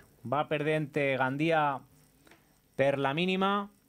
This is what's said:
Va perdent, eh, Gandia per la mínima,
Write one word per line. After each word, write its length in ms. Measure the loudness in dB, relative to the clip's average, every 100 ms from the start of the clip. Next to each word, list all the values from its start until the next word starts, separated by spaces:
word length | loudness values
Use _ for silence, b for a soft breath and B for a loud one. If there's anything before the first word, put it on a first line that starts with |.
| -20 _ -4
Va 160 | -4 -2
perdent, 460 | -2 -2 -2 -2 -2
eh, 180 | 0 2
Gandia 640 | 2 2 0 2 0 -2 -8 -20 _ _ b b b b _ 0
per 200 | 0 2
la 140 | 0
mínima, 560 | 0 -2 0 0 0 -4 -12